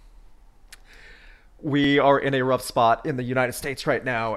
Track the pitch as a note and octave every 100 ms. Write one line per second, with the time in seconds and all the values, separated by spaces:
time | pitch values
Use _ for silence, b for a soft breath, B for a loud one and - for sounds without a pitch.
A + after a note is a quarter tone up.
0 | b b - - - - - - b b
1 | b b b b b - D#3+ C#3+ C#3+ C#3+
2 | C#3 C#3 C#3 C3+ C3 B2+ - C3 A2+ A2+
3 | D#3 B2+ B2 B2+ B2 A#2 D3 C3 D#3 B2
4 | A3 G3+ A2+